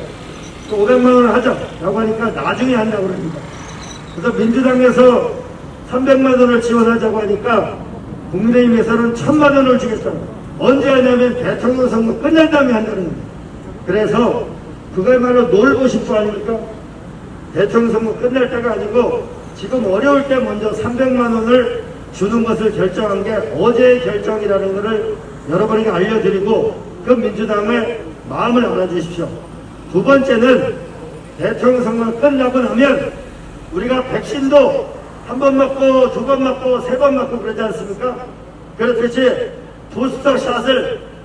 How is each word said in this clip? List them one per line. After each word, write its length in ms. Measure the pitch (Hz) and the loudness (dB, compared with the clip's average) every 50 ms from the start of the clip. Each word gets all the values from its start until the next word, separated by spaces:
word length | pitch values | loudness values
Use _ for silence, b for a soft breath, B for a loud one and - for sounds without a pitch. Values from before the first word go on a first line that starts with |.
| - - - - - - - - - - - - - - | -8 -12 -14 -16 -16 -16 -16 -16 -16 -16 -16 -16 -12 -6
또 120 | 208 202 208 | -2 0 2
오백만 300 | 240 254 247 247 247 247 | 4 4 6 6 6 6
원을 220 | 247 240 226 208 | 6 6 4 4
하자라고 640 | 247 - 254 190 - - - - - 160 185 208 226 | 2 2 0 -2 -2 -4 -10 -10 -6 -4 -4 -2 0
하니까 320 | 226 220 214 - 226 214 | 0 -2 -2 -2 -2 -4
나중에 440 | 170 - - 175 196 196 247 262 247 | -4 -4 -4 -4 -2 -2 0 0 0
한다고 320 | 226 214 214 214 202 190 | 0 0 0 -2 -2 -2
그럽니다. 320 | 185 180 - 165 160 - - - - - - - - - - - - - - - - - | -2 -4 -4 -6 -8 -8 -10 -12 -14 -14 -14 -16 -16 -14 -14 -14 -14 -16 -16 -16 -14 -10
그래서 200 | 170 165 247 196 185 | -6 -4 -2 0 0
민주당에서 920 | 220 226 240 262 254 254 254 247 254 247 240 247 254 247 240 196 165 - - - - - - - - - - - - - | 0 2 2 2 2 2 4 4 4 4 6 6 8 8 6 6 2 -2 -4 -8 -10 -12 -14 -16 -16 -16 -16 -16 -12 -6
삼백만 500 | - 254 269 277 269 262 262 262 254 247 | -4 0 4 4 4 4 4 4 4 6
원을 200 | 247 247 240 226 - | 6 6 4 4 2
지원하자고 560 | 233 233 233 220 233 226 - 208 220 202 220 | 2 2 4 4 4 4 2 2 0 0 0
하니까 560 | 208 196 202 - - 240 226 202 180 147 - - - - - - - - - - - - - | 0 0 0 0 0 2 2 2 0 0 -4 -10 -12 -12 -14 -14 -12 -12 -14 -14 -10 -6 -4
국민의힘에서는 840 | 185 214 233 240 247 247 233 226 220 214 226 226 226 233 233 233 | 0 2 4 4 6 6 6 6 4 4 2 2 0 0 0 -2
천만 400 | - - - 302 302 294 285 277 | -2 0 2 4 4 6 6 6
원을 220 | 277 262 254 247 233 | 6 4 4 4 2
주겠다. 320 | - - 214 - - - - - - - - - - - - - | 2 -2 -4 -4 -4 -4 -6 -6 -8 -10 -12 -14 -14 -14 -8 -2
언제 300 | - 240 269 277 285 277 | 2 4 4 4 4 4
하냐면 460 | 269 254 247 254 247 240 247 247 - | 4 4 4 4 4 4 2 2 0
대통령 520 | - 165 180 208 - 214 233 254 262 254 233 | -2 -2 -4 -2 -2 0 0 0 2 2 0
선거 300 | 208 220 226 226 - - | 2 0 0 0 -2 -2
끝난 320 | - 311 320 320 320 311 | 0 2 4 4 4 4
다음에 220 | 311 294 269 254 233 | 4 4 2 4 2
한다는 320 | 214 214 220 202 190 180 | 0 0 -2 -4 -4 -4
겁니다. 180 | 156 139 - - - - - - - - - - - - - - | -6 -6 -8 -10 -14 -16 -16 -16 -16 -16 -16 -16 -16 -16 -12 -6
그래서 600 | - 180 214 214 190 214 226 240 214 - 240 - - - - - - - - - - - | -2 0 0 0 2 2 2 2 2 2 -2 -4 -8 -10 -14 -14 -16 -16 -16 -16 -10 -4
그거야말로 480 | 185 185 240 254 247 240 247 247 247 233 - | -2 2 4 4 4 4 4 4 4 4 4
놀고 380 | 180 202 240 269 - 262 262 | 4 4 4 4 4 4 2
싶어 300 | 240 214 220 - - 233 | 2 0 0 -2 0 0
아닙니까? 420 | 214 208 208 208 - - 226 226 214 - - - - - - - - - - - - - - - - - - - | 0 0 0 -2 -4 -4 -4 -4 -4 -6 -8 -12 -14 -16 -16 -16 -16 -16 -16 -16 -16 -16 -16 -16 -16 -14 -8 -2
대통령 380 | 160 202 208 - 233 233 226 202 | 0 0 2 2 2 2 2 2
선거 220 | 220 226 220 180 | 0 0 -2 -4
끝날 340 | 165 - 247 254 262 247 - | -2 -2 0 2 2 0 0
때가 220 | 262 240 240 240 214 | -2 -2 -2 -2 -2
아니고 560 | 202 202 208 220 247 226 190 - - - - - - - - - | -2 -4 -2 0 2 2 2 0 -4 -4 -8 -12 -14 -16 -16 -14
지금 280 | - 185 202 262 254 220 190 185 | -12 -8 -4 -2 -2 0 0 0
어려울 340 | 208 262 285 285 277 277 | 2 2 4 4 2 2
때 100 | 269 262 | 0 0
먼저 360 | 254 226 208 208 208 214 214 202 | 0 0 -2 -2 -4 -4 -4 -4
삼백만 600 | - 220 240 240 247 262 262 254 247 240 233 226 | -4 -4 -4 -2 0 0 2 2 2 0 0 0
원을 520 | 226 220 226 247 254 233 233 - - - - - - - - - | 0 2 4 4 4 4 2 -2 -6 -8 -12 -14 -16 -16 -14 -8
주는 300 | - 185 214 233 233 226 | -4 -2 0 0 0 0
것을 320 | 226 214 - 220 214 - | 0 0 0 0 -2 0
결정한 480 | 165 185 185 - 233 220 208 196 190 190 | 0 -2 -2 -2 -2 -2 -2 -2 -2 -2
게 100 | 220 220 202 - - - | -2 -2 -4 -4 -4 -2
어제의 460 | 151 190 233 240 240 254 247 247 247 - | 0 2 2 4 4 6 4 4 4 2
결정이라는 720 | 190 208 202 202 214 220 214 208 196 196 190 190 190 190 196 208 | -2 -4 -2 -2 -4 -4 -2 -2 0 0 0 0 -2 -4 -2 -2
것을 340 | 220 220 208 226 220 214 - - - - - - 143 | -2 -2 -2 -2 -4 -6 -8 -10 -14 -16 -14 -8 -4
여러분에게 400 | 156 185 214 220 220 214 220 220 | 0 0 0 2 2 0 0 0
알려드리고 920 | 180 175 190 214 226 214 180 190 196 190 196 220 226 180 139 - - - - - - - - | 0 0 0 0 0 0 0 2 0 0 2 2 2 2 2 0 -4 -6 -10 -14 -14 -6 0
그 60 | 233 247 | 2 2
민주당의 880 | 226 214 214 202 202 220 208 214 208 208 226 240 233 220 - 240 - 170 156 147 139 - - | 2 2 -2 -2 -4 -2 -2 0 0 0 0 0 0 -2 -2 -6 -8 -10 -14 -14 -14 -14 -10
마음을 360 | - 165 208 240 240 247 226 | -6 -4 -2 2 2 2 2
알아주십시오. 640 | 170 180 180 185 175 170 175 160 - - 170 165 - - - - - - - - - - - - - 156 | 2 0 -2 -2 -2 -2 -4 -6 -6 -6 -6 -6 -6 -8 -12 -14 -16 -18 -18 -18 -18 -18 -18 -10 -4 -2
두 100 | 180 202 | 0 4
번째는 720 | 254 277 277 247 - 240 220 233 262 247 196 - - - - - - - - - - - - - - - - | 6 4 4 6 4 2 4 6 6 4 4 2 0 -4 -6 -10 -14 -16 -16 -16 -16 -16 -16 -18 -16 -10 -4
대통령 460 | 156 208 226 - 240 247 254 247 220 | -4 -4 -2 0 2 2 4 2 2
선거가 360 | 220 226 233 233 226 233 - | 0 0 -2 -2 -2 -2 0
끝나고 380 | 269 294 277 262 254 247 254 262 | 0 0 2 2 0 0 0 0
나면 540 | 240 214 208 233 277 - - - - - - - - - - - - - - - - - 320 | -2 0 0 2 2 2 2 0 -2 -4 -8 -10 -14 -16 -18 -18 -18 -18 -18 -18 -14 -10 -8
우리가 300 | 185 214 247 254 - 254 | -6 -2 -2 -2 -2 -2
백신도 920 | - - 214 - 175 220 277 269 269 294 285 254 190 - 120 - - - - - - - - - - | -4 -4 -6 -6 -6 -6 -4 0 4 6 6 6 6 2 0 -4 -6 -10 -14 -16 -16 -18 -16 -12 -10
한 100 | 240 262 | -4 0
번 160 | 277 277 269 | 2 2 4
맞고 560 | 269 269 254 269 269 269 269 262 262 254 233 - | 4 2 0 0 2 2 4 4 4 4 2 2
두 120 | - 233 | 0 -2
번 180 | 269 277 262 269 | 0 0 2 2
맞고 360 | 262 254 - - 254 254 233 247 | 0 -2 -2 0 0 0 0 -2
세 140 | 247 254 254 | -2 -2 2
번 180 | 285 277 269 | 2 2 2
맞고 240 | 254 247 233 240 233 | 2 -2 -2 -4 -6
그러지 200 | 196 233 214 220 | -6 -6 -6 -4
않습니까? 560 | 226 214 185 - 196 196 196 - 240 254 247 247 - - - - - - - - - - - - | -4 -4 -4 -6 -8 -10 -8 -6 -6 -6 -6 -6 -10 -14 -16 -18 -20 -20 -20 -20 -20 -14 -8 -4
그렇듯이 500 | 226 247 240 226 233 233 - 262 262 247 - - - - - - - - - - - - - | 0 0 0 2 0 0 0 2 2 2 2 0 -4 -6 -8 -12 -16 -18 -20 -20 -18 -12 -6
부스터샷을 1080 | 220 247 262 - - - 294 262 233 - 262 247 240 233 262 262 240 226 - 226 - - - - - - | -4 -4 -2 -2 -2 0 0 0 2 0 -2 -2 -2 0 0 0 0 0 -2 -6 -8 -10 -14 -20 -18 -12